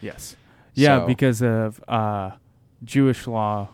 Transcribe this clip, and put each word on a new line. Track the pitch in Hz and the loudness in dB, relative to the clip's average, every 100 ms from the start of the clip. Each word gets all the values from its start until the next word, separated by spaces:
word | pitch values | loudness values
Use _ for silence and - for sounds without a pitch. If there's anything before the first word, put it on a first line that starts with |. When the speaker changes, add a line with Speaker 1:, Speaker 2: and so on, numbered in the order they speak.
Speaker 1:
Yes. | 107 - - - _ _ _ | -16 -16 -18 -20 _ _ _
Yeah, | - 147 139 | 2 4 4
Speaker 2:
So | 87 | 2
Speaker 1:
because | 123 135 113 | 2 2 2
of, | 123 113 110 107 - | 0 0 -2 -6 -6
uh, | 117 107 104 95 - _ _ _ _ | -2 -2 -4 -6 -10 _ _ _ _
Jewish | 117 135 135 120 - | -4 2 2 2 -4
law | 113 107 104 101 | -4 -2 -4 -8